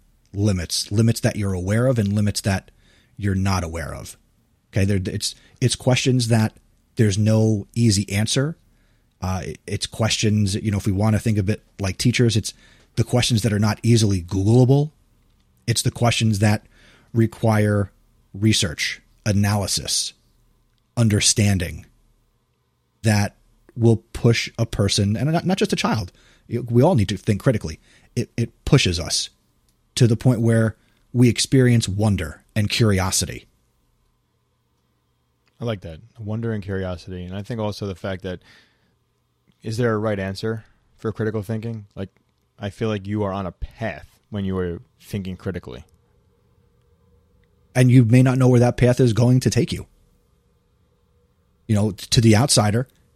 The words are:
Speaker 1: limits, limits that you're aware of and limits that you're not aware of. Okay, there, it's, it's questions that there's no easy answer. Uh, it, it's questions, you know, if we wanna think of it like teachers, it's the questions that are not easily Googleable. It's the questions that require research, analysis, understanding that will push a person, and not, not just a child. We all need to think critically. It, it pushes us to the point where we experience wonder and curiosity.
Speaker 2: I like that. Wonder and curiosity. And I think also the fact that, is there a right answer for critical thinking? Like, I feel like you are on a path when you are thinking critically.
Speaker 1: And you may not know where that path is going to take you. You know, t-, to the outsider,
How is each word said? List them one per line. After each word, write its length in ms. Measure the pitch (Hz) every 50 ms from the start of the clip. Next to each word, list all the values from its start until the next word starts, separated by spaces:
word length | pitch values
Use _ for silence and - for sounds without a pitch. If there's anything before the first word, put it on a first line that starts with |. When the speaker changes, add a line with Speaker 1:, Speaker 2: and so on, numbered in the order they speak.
| _ _ _ _ _ _
Speaker 1:
limits, 600 | - 101 104 107 95 90 82 - - - - -
limits 280 | 101 110 113 113 - -
that 140 | - 113 -
you're 180 | 107 101 98 95
aware 340 | 90 90 98 107 113 123
of 100 | 135 127
and 160 | 113 98 98 104
limits 260 | 107 104 104 - -
that 280 | - 107 95 92 - - - _ _ _ _ _ _ _ _
you're 160 | - 98 101 95
not 300 | 95 95 98 95 90 87
aware 320 | 82 80 82 73 - -
of. 200 | 78 82 - - _ _ _ _ _ _ _ _ _ _ _
Okay, 140 | - - 98
there, 140 | 98 101 92 92
it's, 300 | - - 107 - - - _ _ _ _ -
it's 160 | 131 120 -
questions 520 | - - 127 127 - - 135 123 127 117
that 280 | 113 117 110 110 - - _ _ _ _ _ _ _ _
there's 200 | - 110 104 92
no 500 | 107 104 110 110 110 110 110 110 101 - - -
easy 340 | 117 120 113 98 101 - -
answer. 440 | 98 104 110 - - 135 139 160 170 _ _ _ _ _ _ _ _ _ _ _ _ -
Uh, 200 | - 92 92 90 -
it, 160 | - - - -
it's 220 | - 101 - -
questions, 640 | - - - 113 107 - - 113 107 107 107 104 92 101
you 160 | - - 107
know, 80 | 101
if 80 | 95 -
we 60 | 107
wanna 260 | 92 95 107 110 107
think 220 | 98 - 120 104 104
of 100 | 95 101
it 140 | 107 - _ _ _ -
like 180 | 98 95 -
teachers, 400 | - - 123 110 - 120 113 101
it's 160 | 107 - - - _ _ _ _ _ _ _ -
the 80 | - -
questions 380 | - 123 120 - - 120 101
that 120 | - 110 104
are 60 | 101
not 200 | 110 104 - -
easily 400 | - 113 117 107 113 98 98 90
Googleable. 720 | 82 87 101 95 98 110 117 127 127 120 139 143 147 156 - _ _ _ _ _ _ _ _ _ _ _ _ _ _
It's 160 | - 110 -
the 100 | - 123
questions 480 | - - 117 120 - - 113 110 104 98
that 260 | 107 104 104 - - _ _ _ _ _ _ _ _ _ -
require 800 | 113 113 110 - - 117 113 107 107 107 104 104 101 101 - _ _ _ _ _ _ _ _ -
research, 680 | 98 107 110 104 - 101 82 71 - - - - - _ _ _ _ -
analysis, 880 | 110 98 101 101 101 107 104 95 - - 76 - - - - - - - _ _ _ _ _ _ _ _ _ _ _ _ _ _ _ -
understanding 880 | 120 117 107 104 98 - - - - 101 101 98 87 82 78 76 78 - - _ _ _ _ _ _ _ _ _ _ _ _ _ _ _ _ _ _ _ _ _ _ -
that 340 | 110 107 101 101 - - _ _ _ _ _ _ _ -
will 280 | 120 113 117 113 - - _
push 400 | - - - 117 113 - - - -
a 80 | - 113
person, 500 | - - - 101 98 - 107 98 101 107
and 160 | 123 143 156
not, 140 | 160 170 -
not 120 | - 196
just 160 | - 220 - 202
a 40 |
child. 340 | - - - - 110 90 - - _ _ _ _ _ _ -
We 320 | 110 117 127 117 117 120
all 140 | 139 180 190
need 120 | 113 95 -
to 80 | 101
think 240 | - - 113 101 95
critically. 380 | - 139 113 101 - 78 80 - _ _ _ _ _ _ -
It, 160 | 120 - - _
it 300 | - 117 - - _ -
pushes 340 | - 151 135 - 92 82 85
us 300 | 76 - - - - - _ _ _ _ _ _ _ _ _ _ _ _ -
to 100 | - 127
the 120 | 110 117
point 240 | - - 127 123 101
where 340 | 117 117 113 113 113 110 - _ _ _ _ _ _ _ -
we 160 | 120 123 117
experience 580 | 104 - - - 135 131 123 123 120 113 -
wonder 560 | 95 95 104 110 107 98 - 82 73 - - _ _ -
and 120 | 110 104 98
curiosity. 760 | - - 117 107 98 92 92 - - - 87 - 62 - - _ _ _ _ _ _ _ _ _ _ _ _ _ _ _ _ _ _ _ _ _ _ _ _ _ _ _ _ _ _ _ _ _ _ _ _ _ _ _ _ _ _ -
Speaker 2:
I 20 | 123
like 180 | 120 107 92
that. 200 | - 82 78 - - - _ -
Wonder 320 | 104 104 110 113 113 117
and 100 | 110 104
curiosity. 640 | 92 101 98 95 92 92 90 85 - 98 92 90 90
And 100 | 90 95
I 80 | 101
think 200 | 98 - 123 110
also 260 | 107 104 98 - 104
the 80 | 98 90
fact 280 | - - 98 95 90 -
that, 180 | 92 90 - _ _ - _ _ _ _ _ _ _ _ _ _ _ _ _ _ _ _ _ _ _ _ _ -
is 140 | 110 107
there 160 | 117 123 113 110
a 40 |
right 220 | 104 107 110 104 98
answer 460 | 95 95 95 - 110 110 113 110 - _ _ _ _ _ _
for 160 | _ - 110 -
critical 280 | - 107 110 104 110
thinking? 440 | 92 117 113 107 110 117 113 107 101 - -
Like, 140 | - 98 - _ _ _ _ _ _ _ _ _ -
I 100 | 104 101
feel 200 | - - 117 110
like 180 | 107 101 92
you 160 | 101 104 107 101
are 80 | 95
on 140 | 95 101 95
a 60 | 87
path 680 | - - - - - - 117 101 71 - - - _ _ _ -
when 140 | 107 101 98
you 140 | 95 95
are 240 | 92 90 87 85 - - _ _ _
thinking 380 | - - - 101 90 95 92
critically. 480 | - - 98 87 90 - - 60 - - _ _ _ _ _ _ _ _ _ _ _ _ _ _ _ _ _ _ _ _ _ _ _ _ _ _ _ _ _ _ _ _ _ _ _ _ _ -
Speaker 1:
And 160 | 127 127 123
you 140 | 120 131 120
may 180 | 107 123 127
not 160 | 131 131 127
know 120 | 131 127 127
where 100 | 127 120
that 180 | 120 120 -
path 220 | - 123 123 123 -
is 140 | 131 120 101
going 260 | 120 120 123 127 127
to 80 | - 117
take 220 | - 117 - -
you. 160 | 87 71 - - _ _ _ _ _ _ _ _ _ _ _ _ _ _ _ _ _ _ _ _ _ _ _ _ _ _ _ _ _ _ _ _ _ _ _
You 80 | - 107
know, 160 | 101 107 107
t-, 160 | - - -
to 140 | - - 127
the 140 | 113 113 104
outsider, 520 | 104 135 - - 123 104 104 101 120 127 - _ _ _ _ _